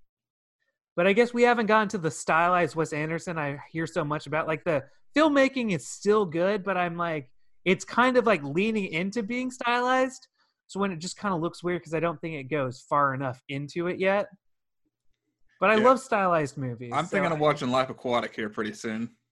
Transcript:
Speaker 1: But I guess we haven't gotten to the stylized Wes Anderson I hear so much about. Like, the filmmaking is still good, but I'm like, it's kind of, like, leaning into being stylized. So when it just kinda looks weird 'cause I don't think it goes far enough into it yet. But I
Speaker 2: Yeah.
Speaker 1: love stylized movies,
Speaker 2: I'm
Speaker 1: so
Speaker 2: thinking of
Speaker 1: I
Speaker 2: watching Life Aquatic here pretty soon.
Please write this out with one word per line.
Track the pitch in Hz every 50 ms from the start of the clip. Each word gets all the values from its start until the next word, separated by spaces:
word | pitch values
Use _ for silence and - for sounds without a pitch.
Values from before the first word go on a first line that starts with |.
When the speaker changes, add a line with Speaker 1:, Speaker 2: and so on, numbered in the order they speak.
| - _ _ _ _ _ _ _ _ _ _ _ _ _ _ _ _ _ _
Speaker 1:
But | - 175
I | 190 202
guess | 208 240 233
we | 240 240 240
haven't | 240 240 233 226 196
gotten | 214 220 208 196
to | - 202
the | 156 160
stylized | - - - - 170 160 170 175 180 180 175 156 -
Wes | 160 160 151
Anderson | - 147 151 160 165 165 - - 170 165
I | 151 143 139 143 - -
hear | - 160 165
so | 156 - 185 160
much | 147 151 147 -
about. | 147 139 156 165 139
Like, | 160 151 -
the | 180 160 139 135 - _ _ - - -
filmmaking | 277 311 320 285 277 269 262 262 269 240 220 190
is | 151 - -
still | - - - 202 208 220 208
good, | 180 147 165 175 190 208 214 185
but | 196 190
I'm | 180 180 175 170 175
like, | 170 170 160 156 131 - - - - - - - -
it's | 175 190 - -
kind | - - - 240 254 247 247
of, | 226
like, | 226 214 170 143
leaning | 143 139 170 202 226 220 214 190 185
into | 156 160 180 196 196 240
being | 220 196 240 247 254 254
stylized. | 247 - 247 240 240 247 247 254 262 262 262 262 262 - - _ _ _ _ _ _ _ _ _
So | - 190
when | 196 202
it | 185 160
just | 160 180 - -
kinda | - 208 190
looks | 160 160 170 - - -
weird | 175 180 170 170
'cause | 156 160
I | 156
don't | 151 170 165 147
think | - 170 165
it | 147 131
goes | 127 151 151 135 127 120 -
far | - _ 156 147 143 139 131
enough | 131 139 131 123 - _ -
into | 139 139 143 139 - 175 170 175
it | 180 -
yet. | 185 190 196 202 196 - - _ _ _ _ _ _ _ _ _ _ _ _ _ _ _ _ _ _ _ _ _ _ _ _ _
But | 185 196
I | 220
Speaker 2:
Yeah. | 220 214
Speaker 1:
love | 247 262 240
stylized | - - 240 208 196 185 175 160 151 135 - -
movies, | 135 127 120 113 123 120 117
Speaker 2:
I'm | 139 160
Speaker 1:
so | 175
Speaker 2:
thinking | - 196 185 175
of | 165 151
Speaker 1:
I |
Speaker 2:
watching | 147 151 143 147 143 123
Life | 123 131 131 131
Aquatic | 117 - - 127 120 120 110 110 -
here | - 113 107
pretty | 107 - 110 107 107
soon. | - - 117 110 110 117 120 - _ _ _